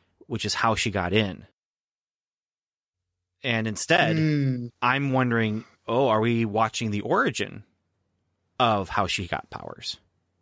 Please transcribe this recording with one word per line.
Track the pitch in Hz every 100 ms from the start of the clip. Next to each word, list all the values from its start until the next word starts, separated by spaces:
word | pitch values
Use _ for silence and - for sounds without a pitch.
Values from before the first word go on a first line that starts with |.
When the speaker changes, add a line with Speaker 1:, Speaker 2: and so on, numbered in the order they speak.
| _ _ -
Speaker 1:
which | 120
is | 104
how | - 120
she | 107 113
got | 98 87
in. | 101 101 - - _ _ _ _ _ _ _ _ _ _ _ _ _ _ _ _ _ _ _
And | 131 117 110
instead, | 101 - 170 127 160
Speaker 2:
Hmm. | 156 147 139 127 120 -
Speaker 1:
I'm | 123 135 139
wondering, | 131 127 117 113 107 - _ -
oh, | 117 135
are | 107
we | 117 117
watching | 113 101 - - 113
the | 104
origin | 107 180 226 - 104 - - _ _ _ _ _ _ _ _ -
of | 123 104 95
how | - 92
she | - 90
got | - -
powers? | - 50 - - - _ _ _ _